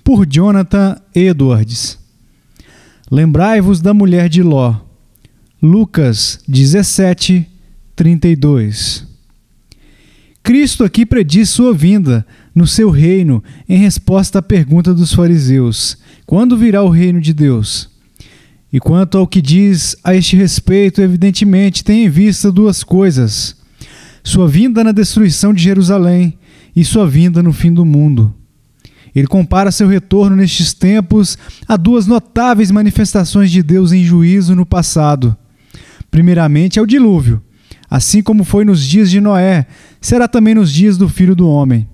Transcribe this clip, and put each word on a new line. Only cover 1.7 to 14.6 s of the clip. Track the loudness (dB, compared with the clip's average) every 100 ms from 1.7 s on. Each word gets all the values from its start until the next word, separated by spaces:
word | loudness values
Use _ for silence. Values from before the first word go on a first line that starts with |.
| -6 -12 -14 -20 _ _ _ _ _ _ _ _ _ -4
Lembrai-vos | 0 2 0 0 0 0 0
da | 0
mulher | 2 2 2 0
de | 0
Ló. | 2 0 0 -4 -8 _ _ _ _ _ _ _
Lucas | 2 2 0 -2 -2 -2 -6 -10 -4
dezessete, | 0 2 0 -2 -2 -2 -2 -2 -2 -2 -14 -20 -20 _ -2
trinta | 0 2 0
e | 0
dois. | 0 0 -2 -6 -10 -12 -16 -20 _ _ _ _ _ _ _ _ _ _ _ _
Cristo | -2 0 0 -2 -2
aqui | 0 0
prediz | 0 0 0 0
sua | 0 0
vinda | 0 0 0 0 -2 -4 _ _ -2
no | 0
seu | 2 0
reino | 2 2 0 0 -2 -6 -20 -2
em | 0
resposta | 0 -2 -2 -2 0 -4
à |
pergunta | -2 -2